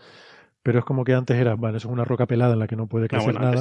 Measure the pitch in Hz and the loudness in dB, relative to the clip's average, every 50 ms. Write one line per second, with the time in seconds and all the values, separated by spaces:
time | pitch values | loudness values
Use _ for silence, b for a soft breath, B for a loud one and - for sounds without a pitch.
0 | B B B B B B B B B B B _ _ 127 117 123 - - 139 131 | B B B B B B B B B B B _ _ 0 0 0 0 0 -4 -2
1 | 123 123 127 127 127 - 123 123 127 120 110 107 117 110 107 113 120 120 123 120 | 2 2 2 0 2 0 2 2 2 2 0 0 -2 -4 -4 -4 -6 -6 -4 -4
2 | 120 - 123 117 120 - 120 117 123 123 120 110 110 101 117 107 113 104 113 113 | -2 -2 0 -2 0 0 2 2 4 2 2 2 0 -2 -4 -6 -6 -4 -2 -2
3 | 113 110 - 123 107 120 123 - 131 123 123 127 | -2 0 0 0 0 0 0 0 0 0 2 0